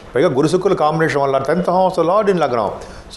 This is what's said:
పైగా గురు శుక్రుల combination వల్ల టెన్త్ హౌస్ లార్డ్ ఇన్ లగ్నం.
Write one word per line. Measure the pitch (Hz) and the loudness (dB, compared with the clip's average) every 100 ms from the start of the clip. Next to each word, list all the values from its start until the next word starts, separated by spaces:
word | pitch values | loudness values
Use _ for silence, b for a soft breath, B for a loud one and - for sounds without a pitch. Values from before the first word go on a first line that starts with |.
| - 120 | -6 0
పైగా | 175 | 2
గురు | 131 151 | 2 0
శుక్రుల | 180 196 185 | 0 0 2
combination | 151 160 160 139 | 0 2 0 0
వల్ల | 135 135 | 0 0
టెన్త్ | 131 170 180 | 0 -2 0
హౌస్ | 180 185 170 | 0 0 0
లార్డ్ | 160 202 202 | 0 2 2
ఇన్ | 180 | 0
లగ్నం. | 143 120 98 - B B B | 0 0 -2 -6 B B B